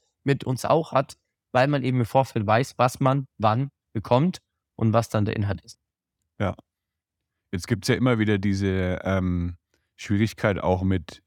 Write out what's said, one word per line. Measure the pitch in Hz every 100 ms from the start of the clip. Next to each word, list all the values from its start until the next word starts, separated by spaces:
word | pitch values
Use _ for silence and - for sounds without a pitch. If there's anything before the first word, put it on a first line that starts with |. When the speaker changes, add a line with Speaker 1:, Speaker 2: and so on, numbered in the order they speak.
| _ _
Speaker 1:
mit | - 139
uns | - 127
auch | - 156 160
hat, | 127 139 - _ _ _
weil | 127 139
man | 143
eben | 127 127
im | 117
Vorfeld | 135 127 117 104
weiß, | 113 139 -
was | 123 -
man | 135 139 131 -
wann | 107 113 139 - _
bekommt | 110 - 123 180 - _ _ _ -
und | 113
was | 113 110
dann | 110
der | 101 -
Inhalt | 101 95
ist. | - - _ _ _ _ _ -
Speaker 2:
Ja. | 98 - _ _ _ _ _ _ _ _ _
Jetzt | 92 -
gibt's | 107 -
ja |
immer | 113 127 113
wieder | 107 101
diese, | 101 98 98 95 90 90
ähm, | - 95 90 87 87 87 _ _ _ _
Schwierigkeit | - 101 110 - 110 92
auch | 87 92
mit, | 92 92 78 -